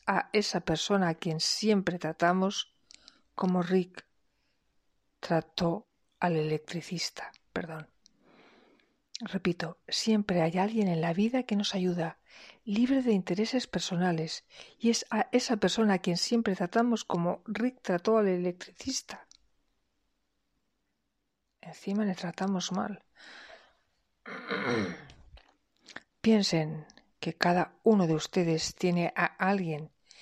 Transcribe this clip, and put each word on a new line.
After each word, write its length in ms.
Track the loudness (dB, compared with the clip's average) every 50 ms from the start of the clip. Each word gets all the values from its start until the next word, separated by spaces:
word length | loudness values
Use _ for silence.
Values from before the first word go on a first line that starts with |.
| -4
a 240 | -2 0 0 0 0 -2
esa 280 | -2 -2 0 -2 -4
persona 480 | -2 -2 -2 -2 0 0 2 2 2 2
a 60 | 0
quien 220 | -2 -4 -4 -4 -2
siempre 580 | -2 -2 -2 0 2 2 2 2 2 0 -4 -4
tratamos 760 | -4 -6 -2 2 2 4 4 4 2 0 0 -4 -8 _ _ _ _ _ -20 -20 _ -20 _ _ _ _ -8
como 280 | -2 0 0 2 0 0
Rick 440 | 2 2 2 2 0 -6 -20 -20 _ _ _ _ _ _ _ _ _ _ _ _ _ _ _ _ _ _ _ _ _ _ _
trató 680 | -4 0 0 0 0 -2 -4 -2 0 0 0 -2 -6 _ _ _ _ _ _ -2
al 180 | -2 0 0
electricista, 920 | 0 0 0 -2 -4 -6 -8 -10 -10 -8 -8 -8 -6 -6 -8 -8 -10 -14 -14 -14 -20 _ _ -8
perdón. 380 | -8 -8 -8 -10 -14 -14 -16 _ _ _ _ _ _ _ _ _ _ -20 -20 -20 -20 _ _ _ _ _ _ _ _ _ _ _ -14
Repito, 580 | -12 -8 -8 -2 -2 -2 -2 -2 -6 -10 -10 _ _
siempre 540 | -8 -6 -4 0 2 2 2 2 2 2 2
hay 160 | 2 2 2
alguien 320 | 0 0 0 0 0 2 2
en 140 | 2 0 0
la 100 | 0 2
vida 300 | 2 0 2 2 -2 -2
que 140 | 0 -2
nos 180 | -2 -2 -2 -2
ayuda, 440 | 0 0 0 0 0 -2 -4 -6 _ _ _ -20 -20 -20 -20 -20 _ -6
libre 380 | -2 2 2 2 4 4 2 2
de 100 | 2 2
intereses 540 | 2 2 0 0 0 0 0 0 -2 -4
personales, 800 | -2 -4 -4 -4 -2 -2 0 2 2 2 0 -2 -4 -6 -10 -12 _ -20 -20 -20 -20 -18 _
y 100 | 0 2
es 160 | 2 2 -2 -2
a 180 | -2 -2 -2 2
esa 280 | 2 0 2 2 0 2
persona 360 | 2 0 2 4 4 4 4
a 40 | 2
quien 180 | 2 0 0
siempre 400 | 0 0 0 0 0 2 0 0
tratamos 480 | 0 -2 0 2 2 2 2 2 0 -2
como 380 | -2 -2 0 0 0 -2 -4 -6
Rick 380 | -10 -6 -2 -2 -4 -4 -6 -4
trató 340 | -2 -2 0 2 2 4
al 120 | 4 4 4
electricista. 960 | 2 2 0 -2 -4 -6 -12 -20 -18 -12 -8 -6 -6 -6 -8 -10 -16 -18 -18 _ -20 _ _ _ _ _ _ _ _ _ _ _ _ _ _ _ _ _ _ _ _ _ _ _ _ _ _ _ _ _ _ _ _ _ _ _ _ _ _ _ _ _ _ _ _ _
Encima 460 | -18 -18 -18 -12 -8 -4 -2 0 0
le 80 | -2 -2
tratamos 580 | -4 -6 -8 -6 -4 -4 -2 -2 -2 -2 -4 -4
mal. 320 | -4 -4 -4 -6 -10 _ _ _ _ -20 -20 -20 -20 -20 -20 -20 -20 -20 _ _ _ _ _ _ _ _ _ _ _ _
<clears throat> 720 | -16 -14 -14 -8 -6 -6 -4 -2 -2 0 0 -2 -2 -6 -10 -16 -20 -20 -20 -20 -20 -20 -20 _ _ _ _ _ _ _ _ _ -20 -20 -20 _ _ _ _ 2
Piensen 640 | 4 4 6 4 4 2 0 0 0 -4 -10 -12 -14 -20 -20 _ _ _ _
que 180 | -8 -8 -4
cada 380 | 0 2 2 4 2 0 -2 -6 _ 2
uno 240 | 4 4 4 4
de 80 | 2 2
ustedes 600 | 0 0 -2 0 0 2 2 2 0 0 -4 -6
tiene 380 | -2 0 0 2 2 0 -2 0
a 120 | 0 0
alguien 680 | 0 0 0 0 0 2 0 0 -4 -4 -6 -8 -12 _ _ _ _ -20 -20